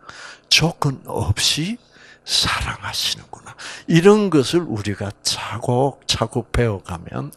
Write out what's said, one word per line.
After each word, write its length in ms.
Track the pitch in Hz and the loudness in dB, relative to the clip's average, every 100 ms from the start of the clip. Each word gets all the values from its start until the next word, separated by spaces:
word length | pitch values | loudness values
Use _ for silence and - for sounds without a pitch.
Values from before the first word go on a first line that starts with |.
| - - - - - | -20 -20 -20 -14 0
조건 520 | - 160 - 143 131 - | 2 2 0 -2 -2 -6
없이 720 | - 95 - - 147 175 240 _ - - - - | -4 -2 0 0 0 -4 -6 _ -20 -20 -18 -4
사랑하시는구나. 1300 | - - - - - - - - - - - - - - - - | 0 0 -2 -4 -6 -8 -6 -6 -6 -12 -20 -20 -16 -16 -10 2
이런 420 | 165 190 214 202 | 6 8 6 6
것을 300 | 156 120 170 | 2 2 0
우리가 520 | 165 107 104 98 101 - | -2 -4 -4 -4 -6 -6
차곡차곡 1300 | - - - 110 - 123 139 - - - 113 120 - | -6 -4 -6 -4 0 2 2 -2 -4 -2 -2 -4 -2
배워가면, 800 | - 120 95 - 85 85 - 139 | 0 0 -2 -8 -12 -10 -10 -10